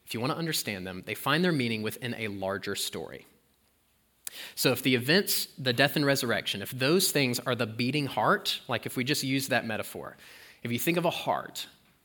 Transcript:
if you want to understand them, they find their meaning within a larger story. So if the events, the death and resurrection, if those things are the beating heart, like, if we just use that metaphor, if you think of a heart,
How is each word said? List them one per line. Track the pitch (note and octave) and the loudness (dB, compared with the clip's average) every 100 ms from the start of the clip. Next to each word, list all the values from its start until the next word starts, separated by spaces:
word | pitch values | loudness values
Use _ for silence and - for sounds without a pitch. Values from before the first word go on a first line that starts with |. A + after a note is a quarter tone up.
| - | -10
if | |
you | A2+ | -4
want | B2+ | -2
to | D#3 | -2
understand | E3 D3+ - G2 F2+ | -2 -2 -4 -6 -6
them, | F#2 G2 | -8 -8
they | G#2 | -4
find | C3+ D3+ | 2 4
their | F3+ | 4
meaning | D#3 A#2+ A2 | 4 2 0
within | G#2+ - B2 A2 | -2 -4 -6 -6
a | A2 | -6
larger | G2+ F#2+ G2 G2+ G2 | -4 -2 -2 -4 -4
story. | - F#2 - C#2 - _ _ _ _ _ _ _ _ _ - - - - | -4 -6 -10 -12 -18 _ _ _ _ _ _ _ _ _ -14 -14 -12 0
So | C#3+ | 2
if | A#2+ | 2
the | C3 B2 | 2 2
events, | A#2+ F3+ G3+ - - - | 4 4 4 0 -2 -4
the | C3 | -2
death | A#2+ C#3+ D#3+ | 4 4 4
and | C#3+ | 2
resurrection, | C#3 A#2+ G#2 - G2 | 2 2 0 -2 -6
if | G2+ | -6
those | B2+ C3 F#3 F#3+ | 0 4 4 4
things | D3 C3 A#2+ | 4 2 0
are | - | -2
the | A#2+ A2+ | 0 -2
beating | A2 A#2+ D3 C3+ | -2 0 0 0
heart, | - A#2+ G3 - - - | 2 4 4 0 -6 -2
like, | A#2 A#2+ | -4 -2
if | - | -2
we | |
just | B2+ D3+ C3+ | 0 0 0
use | C3+ C3 | 0 2
that | B2 A2 | 0 0
metaphor, | G#2+ G2+ F2+ C2+ - - - - - | -4 -6 -8 -12 -14 -20 -20 -20 -10
if | A#2+ | -4
you | A#2+ | -2
think | - F3 | 0 2
of | |
a | E3+ | 0
heart, | - - D2+ B1+ - - _ _ _ | -2 -2 -2 -4 -10 -12 _ _ _